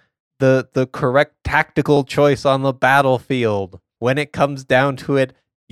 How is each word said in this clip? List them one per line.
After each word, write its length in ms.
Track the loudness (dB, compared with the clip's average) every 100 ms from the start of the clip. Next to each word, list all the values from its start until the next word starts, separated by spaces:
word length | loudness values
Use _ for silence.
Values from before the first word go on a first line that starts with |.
| _ _ _ -2
the, 280 | 2 2 0
the 140 | -4 -4
correct 480 | -4 0 0 0 _
tactical 600 | -4 -2 -2 -2 0 0
choice 400 | 0 0 0 0
on 200 | 0 0
the 100 | -2
battlefield. 1040 | 0 2 2 2 0 -2 -2 -2 -2 -6 -12 _ -6
When 180 | -4 -2
it 160 | -4
comes 300 | -2 -2 -4
down 320 | 0 2 2 -2
to 200 | -4 -2
it, 160 | -2 _ _ _ -16